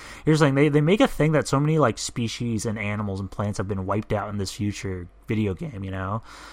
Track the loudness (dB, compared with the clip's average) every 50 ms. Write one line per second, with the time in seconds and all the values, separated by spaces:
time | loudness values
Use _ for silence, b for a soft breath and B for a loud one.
0 | B B B B B 2 6 6 6 6 6 6 4 6 4 4 4 4 6 6
1 | 4 4 4 2 2 2 2 2 2 2 0 2 2 2 4 4 4 4 2 -2
2 | -6 -8 -4 -4 -4 -4 -4 -4 -4 -2 -2 -2 -2 -4 -4 -4 -4 -4 -2 -2
3 | -4 -4 -4 -6 -6 -6 -4 -4 -4 -2 -2 -4 -4 -4 -4 -4 -2 -2 -2 -2
4 | -2 -2 -2 -2 -2 -4 -4 -4 -6 -6 -4 -4 -4 -4 -4 -4 -6 -8 -8 -8
5 | -10 -14 -18 -14 -6 -2 0 0 0 0 -2 -4 -6 -8 -8 -8 -8 -8 -6 -6
6 | -4 -4 -4 -6 B B B B B B